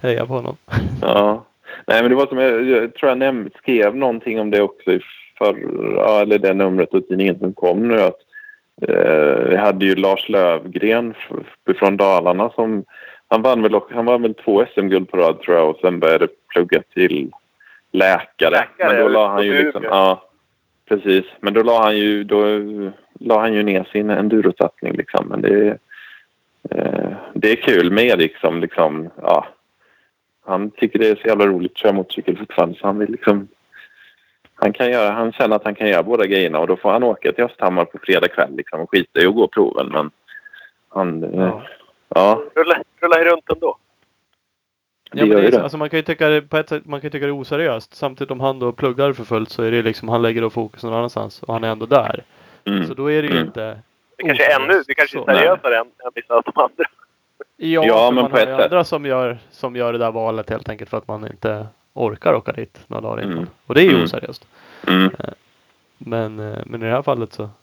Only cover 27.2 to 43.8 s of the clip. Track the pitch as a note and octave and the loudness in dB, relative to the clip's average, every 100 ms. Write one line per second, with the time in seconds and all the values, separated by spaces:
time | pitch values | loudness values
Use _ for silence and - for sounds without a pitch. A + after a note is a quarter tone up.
27.2 | - - G#2+ A#2 - G2+ F2 G2 B2 F#2+ | -12 -2 0 2 2 4 4 4 4 4
28.2 | D#2 - F#2+ E2+ E2+ - E2 D2+ E2 D#2 | 0 0 -2 -2 -4 0 0 0 -10 -6
29.2 | E2 E2 - _ _ _ _ _ _ _ | 2 2 0 _ _ _ _ _ _ _
30.2 | _ _ - F#2+ G#2 - A2 G2+ A2 G#2 | _ _ -6 -4 -4 -4 -2 2 0 0
31.2 | A2+ G#2+ G#2 F#2 F2+ - G#2+ G2 F#2 - | 0 2 2 2 -4 -2 0 0 -4 -6
32.2 | - F2+ G#2+ - F2 F2 G2+ G2+ G#2 A#2 | -4 -4 -6 -2 -2 -2 -6 -4 -4 -2
33.2 | - G2+ G2 _ _ - - _ - _ | 0 0 -2 _ _ -20 -20 _ -20 _
34.2 | _ _ _ _ G#2+ G#2 B2 B2 G#2 A2 | _ _ _ _ -2 0 -2 0 0 -2
35.2 | A2+ - A#2 G#2+ G#2+ G2+ G#2+ F#2 F2+ A#2 | -4 -2 0 0 -2 -4 0 0 0 0
36.2 | F#2+ G2 F2+ D#2 E2 F#2 G#2 G#2+ A#2+ G#2+ | 2 2 0 0 0 0 0 2 0 0
37.2 | - - A#2+ - F#2 F2+ E2+ - - F#2 | -2 -2 -4 -2 -2 0 -4 -6 0 2
38.2 | F2 - C2+ C#2 - D#2 E2 G2 E2 - | 2 0 -2 -2 -10 -10 -2 -2 0 2
39.2 | F2 A2 G2+ - F2 - C2 C#2 D2+ _ | 2 4 0 2 0 0 -4 -4 -6 _
40.2 | _ - - - - _ _ G2 F#2 D#2+ | _ -20 -20 -20 -20 _ _ -6 -4 -4
41.2 | E2 F#2 F#2 G#2+ G#2+ - _ _ _ - | -6 -2 -2 -4 -14 -20 _ _ _ 2
42.2 | G2 A2+ A2 - D#3+ D#3 - _ E3+ E3 | 4 2 -2 -2 2 0 -2 _ 2 2
43.2 | E3+ E3 _ D#3+ E3 - | 2 0 _ -4 -4 -6